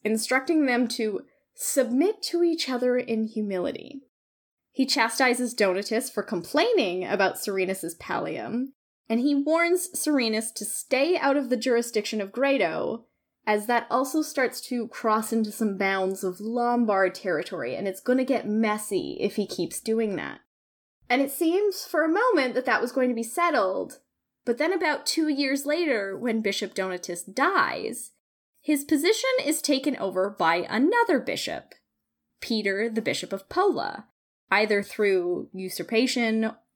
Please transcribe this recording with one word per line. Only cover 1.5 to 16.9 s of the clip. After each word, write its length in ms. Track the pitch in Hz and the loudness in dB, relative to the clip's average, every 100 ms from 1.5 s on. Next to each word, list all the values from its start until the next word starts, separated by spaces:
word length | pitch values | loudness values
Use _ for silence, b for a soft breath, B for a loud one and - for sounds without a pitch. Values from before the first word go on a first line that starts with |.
| - | -10
submit 680 | - 277 233 254 370 427 | -2 0 2 2 2 0
to 200 | - 349 | -4 0
each 260 | 339 330 262 | 0 0 -2
other 280 | 247 247 247 | -2 0 -2
in 280 | 240 226 220 | -2 -2 -2
humility. 760 | 214 208 185 180 - - 277 - _ _ _ _ _ _ | -4 -4 -2 -4 -6 -12 -18 -18 _ _ _ _ _ _
He 140 | - 262 | -2 0
chastises 680 | 285 226 - 254 247 247 | 2 0 2 2 2 -2
Donatus 560 | - 196 185 214 226 254 | 0 2 2 -2 -4 -2
for 140 | - | -6
complaining 800 | - 180 - 285 440 415 202 180 180 | -4 -6 -2 0 4 2 2 -2 -2
about 300 | 202 190 - | 2 0 0
Cyrenus's 600 | - 190 185 190 165 - | -4 -2 -2 -2 -6 -10
pallium, 720 | - - 160 160 110 240 262 - _ _ - | -6 -4 -4 -6 -6 -4 -6 -10 _ _ -4
and 100 | 226 | 0
he 160 | 285 285 | 2 2
warns 540 | 285 330 339 359 - | 2 2 2 2 0
Cyrenus 600 | - 302 285 226 220 220 | -4 2 4 4 2 -2
to 100 | - | -6
stay 540 | 208 - - 262 302 370 | -6 -6 0 4 4 4
out 180 | 277 285 | 4 4
of 140 | 247 | 2
the 80 | 247 | 0
jurisdiction 640 | 254 233 233 214 208 214 | 4 2 2 -2 -2 -2
of 100 | 196 | -4
Grado, 720 | 233 277 269 165 160 - 233 - _ _ _ - | 0 2 4 2 2 -2 -4 -10 _ _ _ 0
as 200 | 208 214 | 0 2
that 200 | 240 - | 0 2
also 300 | 254 277 311 | 0 0 0
starts 400 | 302 - 247 - | -2 0 -2 -2
to 260 | - 247 226 | -6 -6 -6
cross 460 | - 220 214 220 | -4 0 2 2
into 180 | 226 214 | 0 0
some 260 | - 220 190 | -2 -2 0
bounds 460 | 196 190 190 190 | 0 0 0 -2
of 160 | 190 185 | -4 -4
Lombard 720 | 214 240 240 240 220 | -6 -2 0 2 2